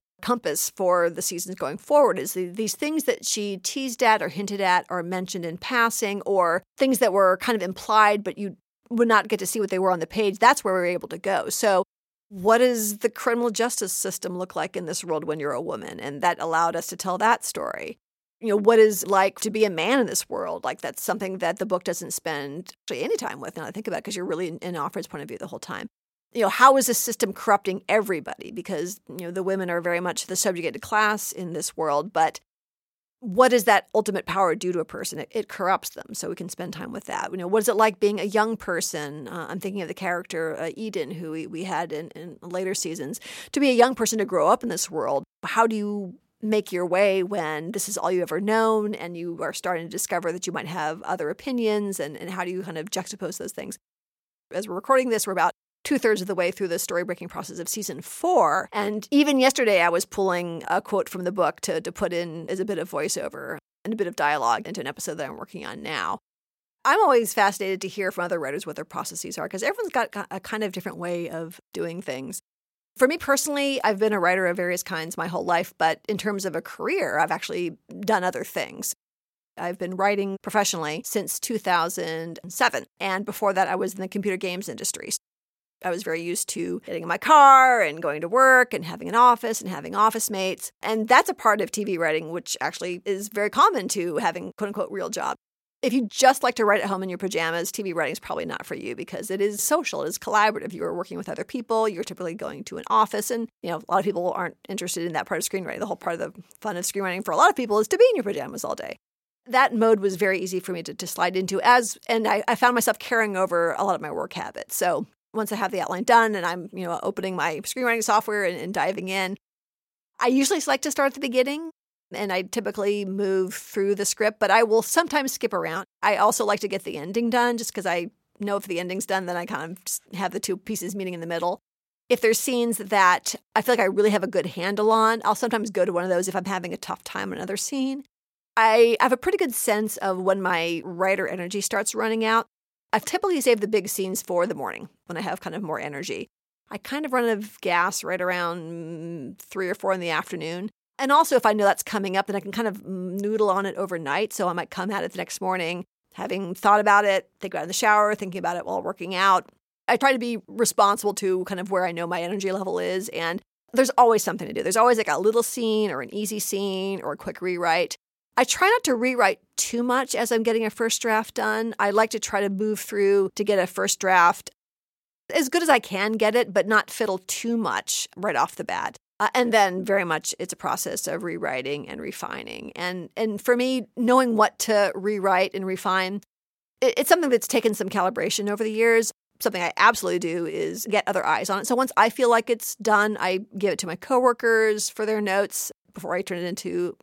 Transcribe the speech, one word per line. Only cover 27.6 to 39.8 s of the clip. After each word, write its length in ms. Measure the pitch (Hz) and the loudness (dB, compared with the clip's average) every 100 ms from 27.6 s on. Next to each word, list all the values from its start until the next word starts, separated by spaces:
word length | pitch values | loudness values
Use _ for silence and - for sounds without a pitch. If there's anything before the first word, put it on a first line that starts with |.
| 196 185 - | 2 -6 0
everybody? 640 | 214 196 170 - - - | 2 2 -2 -6 -12 -12
Because, 500 | - 170 175 175 202 - | -12 -8 -6 -6 -10 -14
you 160 | - 175 | -12 -8
know, 60 | |
the 120 | 180 | -4
women 260 | 185 190 180 | -2 -2 -2
are 100 | 170 | -2
very 180 | 170 175 | 0 0
much 280 | 180 165 - | -2 -4 -4
the 80 | 185 | -2
subjugated 460 | 220 175 165 - | 0 0 -4 -6
class 500 | - 214 214 214 - | -2 0 2 0 -6
in 220 | - 180 | -8 -8
this 220 | 160 147 - | -6 -6 -4
world, 380 | 156 143 175 | 0 0 0
but 260 | 160 160 - _ _ _ _ _ _ _ _ | 2 2 0 _ _ _ _ _ _ _ _
what 280 | 240 185 254 | -2 4 6
does 160 | 240 185 | 6 6
that 240 | 202 - | 4 4
ultimate 320 | 214 214 190 - | 0 0 -2 -2
power 300 | 185 185 160 | 2 2 2
do 160 | 180 | 0
to 80 | 175 | -2
a 60 | 160 | -4
person? 340 | - - 151 | -6 -8 -8
It, 80 | - | -6
it 160 | 226 208 | -6 -6
corrupts 400 | - 185 190 - | -4 0 0 -2
them, 240 | - - | -14 -12
so 160 | - 170 | -10 -8
we 60 | 175 | -8
can 120 | 170 | -10
spend 240 | - 175 | -10 -10
time 220 | 160 - | -10 -12
with 120 | - - | -12 -8
that. 260 | - - | -6 -6
You 60 | 185 | -6
know, 100 | 175 | 0
what 160 | 220 | 2
is 40 | 214 | 4
it 80 | 208 | 4
like 240 | 220 190 | 4 4
being 180 | 202 208 | 0 2
a 60 | |
young 320 | 202 208 214 226 | 0 2 0 -2
person? 720 | - 170 - 160 147 147 135 | -4 -4 -4 -6 -8 -10 -12
Uh, 200 | 175 156 | -10 -10
I'm 100 | 190 | -8
thinking 220 | 196 202 | -8 -6